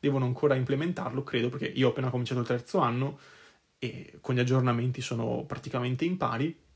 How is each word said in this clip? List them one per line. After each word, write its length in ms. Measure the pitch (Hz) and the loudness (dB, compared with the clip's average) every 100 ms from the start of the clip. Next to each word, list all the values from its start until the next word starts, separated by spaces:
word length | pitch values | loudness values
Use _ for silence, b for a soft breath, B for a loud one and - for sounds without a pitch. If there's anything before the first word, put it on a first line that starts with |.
devono 240 | 139 135 | 2 2
ancora 300 | 127 123 147 | 2 2 4
implementarlo, 680 | 131 127 135 170 180 - 131 | 4 2 0 0 -2 -4 -4
credo, 260 | - 127 117 | -2 0 0
perché 180 | - 107 | -2 -4
io 220 | - 127 | 2 2
ho 20 | |
appena 200 | 117 131 | 2 -2
cominciato 300 | 123 123 127 | -2 -2 -2
il 60 | 117 | 0
terzo 320 | 123 - 190 | -2 0 2
anno 400 | 127 120 139 143 B B B B _ _ | 2 2 -2 -4 B B B B _ _
e 400 | 120 - - - | -8 -8 -16 -14
con 140 | - | -2
gli 60 | 123 | 2
aggiornamenti 600 | 123 131 127 117 127 127 | 4 4 4 2 0 -2
sono 440 | 127 117 113 117 | -4 -2 -2 -2
praticamente 600 | 123 - - 127 123 127 | -4 -8 -6 -4 -2 0
in 120 | 170 185 | -2 0
pari 500 | 120 117 151 165 _ | -2 0 -2 -4 _